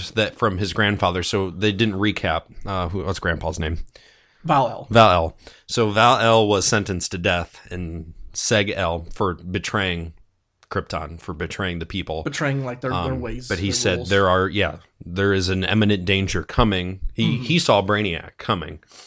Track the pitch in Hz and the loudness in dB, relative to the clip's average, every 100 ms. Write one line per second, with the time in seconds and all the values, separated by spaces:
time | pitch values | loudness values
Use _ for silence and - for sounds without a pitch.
0 | 98 110 104 - 110 92 101 87 104 98 | -4 -2 -2 0 -2 0 -2 2 2 2
1 | 92 90 85 104 95 87 107 98 113 95 | 0 0 -2 -2 -2 -2 -2 0 0 0
2 | 107 95 92 82 - - - 95 87 95 | -2 0 -2 -2 -4 -12 -6 -4 -4 -4
3 | 92 92 92 80 82 82 80 82 - - | -4 -4 -2 -2 -4 -4 -4 -4 -8 -12
4 | - _ _ _ 165 147 120 113 - 113 | -20 _ _ _ 0 2 2 -2 2 8
5 | 110 87 82 - - - - - 110 101 | 8 8 2 -6 -20 -20 -6 0 2 4
6 | 120 123 113 113 104 101 - 110 101 90 | 6 6 6 6 6 2 2 0 0 -4
7 | - 92 87 87 85 - - 90 85 85 | -4 -2 0 0 -2 -10 -14 -10 -8 -10
8 | 80 - - - - 110 101 98 85 85 | -12 -16 -14 -6 0 0 0 -2 -2 -2
9 | 82 - 101 80 87 92 - 110 95 85 | -6 -2 -2 -2 -6 -6 -4 -2 -2 -4
10 | 82 - _ _ _ _ - 101 - 82 | -8 -14 _ _ _ _ -8 -6 -4 -6
11 | 78 85 - 78 85 - 95 87 82 98 | -8 -12 -12 -8 -8 -6 -6 -6 -6 -8
12 | - 80 78 139 147 139 135 123 135 90 | -6 -6 -6 -4 -4 -4 -6 -6 -6 -4
13 | 110 127 - - - 92 98 - 104 90 | -4 -4 -6 -8 -6 -4 -2 0 0 0
14 | 87 98 95 92 95 101 87 73 - - | 2 4 4 4 2 0 -2 -4 -16 -20
15 | 85 87 98 95 92 92 92 104 107 101 | -10 0 2 2 2 0 2 2 4 2
16 | 90 98 98 90 78 - 113 95 90 95 | 2 0 2 -2 -2 2 2 2 -2 -6
17 | - - 117 131 127 170 170 104 95 104 | -6 0 0 0 0 0 4 4 4 0
18 | 104 82 82 - - 98 78 87 _ - | 0 -4 -8 -10 -4 -2 -4 -12 _ -20